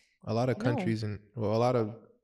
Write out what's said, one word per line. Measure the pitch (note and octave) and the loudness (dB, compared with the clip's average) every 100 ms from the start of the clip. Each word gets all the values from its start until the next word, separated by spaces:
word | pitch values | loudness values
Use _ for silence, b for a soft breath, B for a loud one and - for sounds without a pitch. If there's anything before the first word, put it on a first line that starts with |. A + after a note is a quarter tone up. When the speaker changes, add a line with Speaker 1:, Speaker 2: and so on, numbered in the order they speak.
| b b - | b b -4
Speaker 1:
a | |
lot | A2+ B2+ | 0 0
of | A2+ | 0
Speaker 2:
No. | B2 | 0
Speaker 1:
countries | A#2 A2+ A2 | 0 0 -2
and, | G#2+ G2+ - A#2 | -2 -8 -10 -4
well, | G#2 A2 | 0 2
a | |
lot | A#2+ B2+ | 2 2
of, | G#2+ A2 - _ | 0 -6 -18 _